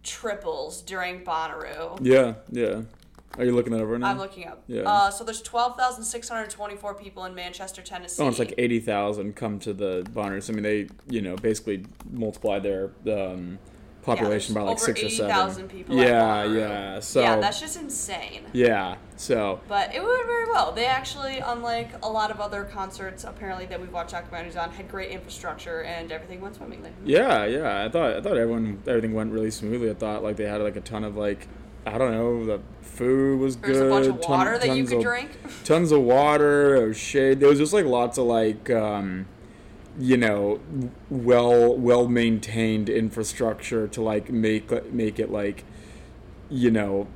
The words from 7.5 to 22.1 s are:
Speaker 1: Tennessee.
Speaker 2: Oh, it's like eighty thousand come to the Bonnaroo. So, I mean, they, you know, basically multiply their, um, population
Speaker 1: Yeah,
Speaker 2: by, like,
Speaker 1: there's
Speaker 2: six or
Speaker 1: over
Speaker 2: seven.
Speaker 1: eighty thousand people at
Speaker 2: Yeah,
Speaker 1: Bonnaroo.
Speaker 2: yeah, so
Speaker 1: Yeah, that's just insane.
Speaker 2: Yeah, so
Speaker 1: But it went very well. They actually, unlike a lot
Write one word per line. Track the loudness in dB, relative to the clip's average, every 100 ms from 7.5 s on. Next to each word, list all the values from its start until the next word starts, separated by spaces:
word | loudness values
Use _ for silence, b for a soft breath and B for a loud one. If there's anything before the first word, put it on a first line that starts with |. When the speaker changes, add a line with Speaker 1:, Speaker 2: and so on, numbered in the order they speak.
| -10 -12 -14
Speaker 1:
Tennessee. | -14 -12 -10 -2
Speaker 2:
Oh, | 0
it's | 0
like | -2 0
eighty | 0 0
thousand | 0 -2 -2 -2 -6 -6
come | -6 -6
to | -6
the | -4 -4 -4 -6
Bonnaroo. | -6 -4 -6
So, | -6
I | -4
mean, |
they, | 0 -2 -4 -12 -6
you | -4
know, | -4 -2
basically | -2 -2 -4 -6 -8 -18 -12
multiply | -6 -6 -2 -2 0
their, | -2 -2 -4 -6 -4
um, | -2 -4 -6 -10 -12 -16 B B -8
population | -2 0 2 0 -2
Speaker 1:
Yeah, | -2
Speaker 2:
by, | 0
like, | 0
Speaker 1:
there's | 0
Speaker 2:
six | -2
or | -4
Speaker 1:
over |
Speaker 2:
seven. | -2 0
Speaker 1:
eighty | 0
thousand | 0 -4 -12
people | -16 -2 4
at | 6
Speaker 2:
Yeah, | 6 4 2
Speaker 1:
Bonnaroo. | 0 0
Speaker 2:
yeah, | -2 -4 -6 -8
so | -2 2
Speaker 1:
Yeah, | 4 4
that's | 2 -2
just | -8 -10
insane. | -8 -8 -8 -8 -10 -14 -6
Speaker 2:
Yeah, | 4 4 4 -2 -8 -14 -14
so | -2 0 0 -4 -4
Speaker 1:
But | -2 -2
it | -4
went | 0 0 0
very | -2 0
well. | 0 0
They | 0 0
actually, | 0 -4 -8 -8 -6
unlike | -6 -6 -4 -6 -6 -8
a |
lot | -6